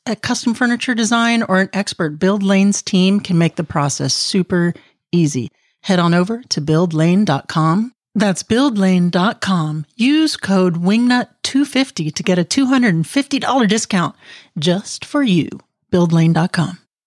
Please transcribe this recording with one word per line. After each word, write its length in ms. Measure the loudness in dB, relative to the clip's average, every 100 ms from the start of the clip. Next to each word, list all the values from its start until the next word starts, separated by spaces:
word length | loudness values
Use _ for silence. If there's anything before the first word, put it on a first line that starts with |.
at 160 | -8 -6
custom 320 | -4 -4 -2
furniture 440 | -2 -2 -2 -2 -2
design 480 | 0 0 2 0
or 160 | 0 0
an 100 | 0
expert, 460 | -4 -6 -4 -6 0
Buildlane's 640 | 0 0 2 4 2 0
team 380 | 0 2 2 2
can 180 | 0 2
make 160 | 2
the 80 | -2
process 500 | -4 -2 -2 -2 -4
super 640 | -4 -2 -2 0 0 0 -4 _ _ _
easy. 360 | 0 2 0 -6 -12 _ _
Head 180 | -2 0
on 120 | 2
over 300 | 2 0 -4 -6
to 120 | -4
buildlane 640 | 0 2 2 0 2 2
dot 220 | 2 -2 -2
com. 480 | -2 0 0 -2 -10 _ -2
That's 260 | 0 -2
buildlane 680 | -2 0 0 2 2 2 2
dot 300 | 0 -2 -2
com. 460 | -4 -2 -2 -6 -10
Use 420 | -2 0 2 0 -2
code 460 | 0 2 2 0
wingnut 460 | 0 2 2 0 -2 _
two 200 | -4 -2
fifty 460 | 0 -2 -2 -4 -6
to 120 | -4
get 120 | -2 0
a 60 |
two 240 | 0 0 2
hundred 280 | 2 2
and 120 | 0 -2
fifty 320 | -4 -4 -4
dollar 300 | -2 0 2
discount 480 | 0 0 -2 -2 -6 -20 -20 -14 -4
just 460 | -2 -2 -4 -14
for 180 | -6 -2
you. 260 | 2 2 0 -8 -20 _ _
buildlane 400 | 0 2 4 2
dot 180 | 2 0
com. 300 | -2 -4 -6 _ _